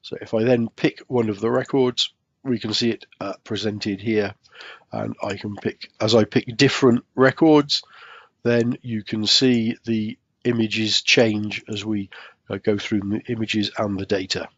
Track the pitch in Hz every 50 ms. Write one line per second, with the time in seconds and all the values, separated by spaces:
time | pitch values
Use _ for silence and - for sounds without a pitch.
0 | _ - - - 107 - - 110 110 123 127 117 117 110 _ - - 160 - -
1 | - _ 131 123 117 107 104 95 107 113 123 131 127 - - 139 127 127 120 -
2 | - - _ _ _ _ _ _ _ 135 123 107 - 110 107 - 120 117 110 -
3 | - _ _ _ 98 101 95 - _ - 117 98 104 110 101 101 - 110 101 95
4 | 101 113 110 107 101 98 101 _ _ _ _ - - - - - _ _ - -
5 | - - - _ - 104 101 101 - 107 101 98 - 110 - _ - - _ _
6 | 110 110 113 117 107 - - 131 - - 113 - 143 131 - - - 127 117 123
7 | - _ _ - 131 131 131 - 165 160 151 147 143 143 - - - _ - -
8 | - - - - - _ _ _ _ 120 120 120 117 117 127 - - 123 113 107
9 | 101 - - 110 107 101 - - 135 131 123 117 110 113 117 - _ 117 113 110
10 | 107 107 113 _ _ _ _ _ _ 123 120 113 113 107 101 107 110 107 104 -
11 | - - - - 120 113 104 104 104 104 101 - - - 110 101 101 107 107 101
12 | 98 95 - - - - _ _ _ _ 101 98 _ - 104 101 - - 110 104
13 | 95 98 104 110 - - 120 110 113 104 - 107 101 101 - - 113 104 101 95
14 | 98 - 107 95 95 95 - 87 78 - _